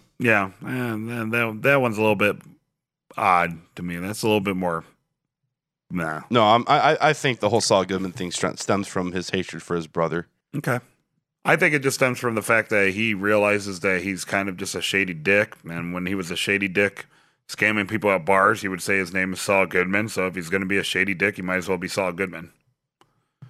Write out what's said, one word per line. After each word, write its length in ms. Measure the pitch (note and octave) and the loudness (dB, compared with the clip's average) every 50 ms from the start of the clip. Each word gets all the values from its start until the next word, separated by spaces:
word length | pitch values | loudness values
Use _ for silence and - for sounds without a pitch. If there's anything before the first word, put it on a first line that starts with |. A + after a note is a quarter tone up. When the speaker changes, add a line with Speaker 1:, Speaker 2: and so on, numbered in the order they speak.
| _ _ _ | _ _ _
Speaker 1:
Yeah. 340 | - B2 A#2 A2 G2+ F#2+ F#2+ - - | -2 2 2 4 2 2 -2 -6 -14
And 480 | - - C3 B2+ B2 A#2 A2 G#2+ A2 A#2 | -12 -8 -6 -6 -4 -4 -4 -6 -6 -8
that, 280 | A#2+ A#2 A2+ A2 A#2 | -8 -6 -4 -2 -2
that, 240 | A#2 A#2 A2+ A2 G#2+ B2 | -2 -2 -2 -4 0 2
that 180 | C3+ C#3+ C#3 | 2 4 4
one's 160 | B2+ A#2 G#2 | 2 0 0
a 40 | G#2+ | 2
little 140 | A2 G#2+ G#2 | 2 4 4
bit 220 | F#2+ G#2 G2+ - - - - - _ _ _ _ _ _ _ _ _ _ - - | 4 2 0 0 -2 -8 -20 -20 _ _ _ _ _ _ _ _ _ _ -12 -6
odd 400 | B2 A2 F#2+ F2+ F2 F2 E2+ E2 E2 - _ - | 0 2 4 4 4 2 0 -4 -10 -16 _ -14
to 80 | - F2 | -10 -8
me. 140 | F2 F2 | -8 -8
That's 260 | F2 F#2 G2+ G#2+ - - | -6 -8 -8 -6 -2 0
a 20 | |
little 140 | A2 G#2+ G#2 | 2 2 2
bit 160 | F#2+ G2+ F#2 | 2 0 -2
more, 300 | F#2 F#2 F2 E2 E2 - - _ _ _ _ _ _ _ _ _ _ _ _ _ _ _ _ _ _ _ - | 0 0 -2 -2 -4 -6 -10 _ _ _ _ _ _ _ _ _ _ _ _ _ _ _ _ _ _ _ -8
nah. 300 | F2 F2 D#2+ D#2 D#2 D#2 - - | -6 -4 -4 -4 -6 -8 -4 0
Speaker 2:
No, 140 | A#2 A#2+ G#2+ | 2 4 6
I'm, 200 | G#2+ A2+ A#2 - | 8 6 6 6
I, 260 | - C#3+ C#3+ A2+ D3 D#3 | 4 4 4 6 4 4
I, 160 | - B2+ D#3 | 4 4 2
I 40 | C#3+ | 2
think 280 | - - C3+ A2+ - | 2 0 -2 0 2
the 80 | G#2 G2+ | 2 2
whole 100 | A#2 G#2+ | 2 2
Saul 220 | - - G#2+ G2 F#2 | 4 4 4 4 4
Goodman 300 | F2+ F#2+ F#2 F#2+ F2+ - | 2 -2 -4 -4 -4 -6
thing 160 | - F2+ F2 | -6 -8 -6
stre-, 260 | - - F#2+ - - | -4 -2 -4 -4 -4
stems 300 | - - - G#2 G2 G2 | -4 -2 -2 0 0 -2
from 240 | - - F#2+ F2+ F2+ | -4 -4 -4 -4 -4
his 180 | F2 F#2 F2 - | -4 -6 -6 -4
hatred 300 | - F#2 F2+ - D#2+ E2 | -4 -4 -4 -4 -10 -12
for 140 | - - F2 | -6 -4 -4
his 100 | E2+ D#2+ | -4 -4
brother. 400 | D2+ - E2+ E2 D#2 D#2+ E2+ E2+ _ _ _ _ _ - | -4 -2 -2 -2 -2 -2 -4 -8 _ _ _ _ _ -10
Speaker 1:
Okay. 240 | C#3+ - D3 B2 B2 - _ _ _ _ _ _ _ _ _ _ _ - | -6 -4 -2 -4 -4 -6 _ _ _ _ _ _ _ _ _ _ _ 0
I 140 | C#3 E3 | 2 2
think 180 | D#3+ F#3 D#3+ D3 | 4 4 2 2
it 80 | C#3+ C3 | 2 0
just 120 | C3+ - | 0 0
stems 200 | - C3+ B2+ A#2+ | 2 0 0 0
from 180 | - B2 A#2+ A2+ | -2 -4 -2 -2
the 60 | G#2+ | -2
fact 280 | G2+ - A2+ A2 G#2 - | 2 2 2 2 2 2
that 220 | A2 G2+ G2 F#2+ | 2 2 2 2
he 220 | F#2+ G#2 A2+ A2+ G#2 | 0 0 -2 -2 -2
realizes 680 | F#2 G2 G#2 G#2+ G#2 G#2 G#2 G#2 G#2 G2 G2+ F#2+ E2+ | 0 0 2 4 4 4 4 2 0 -2 -6 -8 -2
that 200 | F2+ G2 F#2 F2 | 0 0 0 0
he's 220 | F2 G2 F#2 E2+ - | -2 -4 -6 -6 -6
kind 240 | - G#2 G2 G2 G2 | -2 -2 -2 -2 -2
of 60 | F#2 | -6
just 160 | F#2 G2 - - | -8 -8 -8 -6
a 80 | F2+ | -6
shady 320 | - - G2+ G2 G2 F#2 E2+ | -4 -2 0 0 0 -2 -4
dick, 420 | D#2 D2+ G2 G2+ G#2 A2 - - _ - D#2+ | -2 2 4 4 4 2 0 -4 _ -14 -12
and 240 | E2+ E2+ E2+ F2 F2+ | -10 -8 -8 -6 -6
when 120 | F2+ F2+ | -6 -4
he 100 | F2+ G2 | -4 -4
was 160 | F#2+ F2 E2+ | -4 -6 -6
a 40 | E2+ | -6
shady 320 | - - G2+ G2 G2 G2+ F#2+ | -4 -2 0 0 0 0 0
dick 360 | F2 G2+ G2+ G2 - - - _ _ _ _ _ _ _ _ | 2 2 2 2 0 -6 -18 _ _ _ _ _ _ _ _
scamming 400 | - - - G#2 G#2+ G#2+ G#2+ G2 | -10 -4 0 0 2 2 0 -2
people 220 | F2+ A2 G2 G#2 G2+ | -2 -4 -2 2 2
at 140 | F#2+ F2+ D#2 | 2 2 2
bars, 360 | F#2+ G2 F#2+ F#2+ G#2+ A2 F#2 | 4 4 6 6 4 2 2
he 60 | G#2 | -2
would 140 | F#2+ F#2+ F2 | -6 -6 -4
say 160 | - G#2 G2 | -2 0 0
his 160 | F#2+ F#2 E2 F#2+ | 0 0 -2 -2
name 180 | F#2+ F#2 F#2+ F2+ | -4 -2 -2 -4
is 60 | - | -4
Saul 240 | - G2+ G2 F#2+ F#2 | 0 2 2 2 2
Goodman, 420 | E2 F#2 F2+ F2 F#2 G2 G#2 A2 G#2 | 2 0 0 0 2 0 -2 -2 -2
so 160 | - F#2+ F#2 | -4 -2 -4
if 80 | F#2 E2+ | -2 -4
he's 140 | F#2 E2 D#2+ | -6 -6 -4
gonna 160 | F#2+ F#2+ F#2+ | -2 -2 -2
be 120 | F#2 G2+ | 0 -2
a 60 | F#2+ - | -2 -2
shady 300 | - - F#2 G2 G2 F#2+ | -2 0 -2 0 -2 -2
dick, 220 | D#2+ G2 G#2 G2+ | -2 -2 -2 -2
he 60 | G2 | -4
might 160 | F#2 F2+ F#2 | -4 -4 -2
as 120 | F#2 E2 G2 | -2 -2 -2
well 80 | F#2 | -4
be 100 | F2 F#2 | -4 -4
Saul 240 | F2 - G2+ F#2+ F2+ F2 | -4 -4 -2 -2 -2 -2
Goodman. 380 | F2+ F#2+ F2+ E2 E2 F2 - _ _ _ _ _ _ _ _ _ _ _ _ _ _ _ _ _ - - | -4 -6 -6 -8 -12 -16 -16 _ _ _ _ _ _ _ _ _ _ _ _ _ _ _ _ _ -20 -20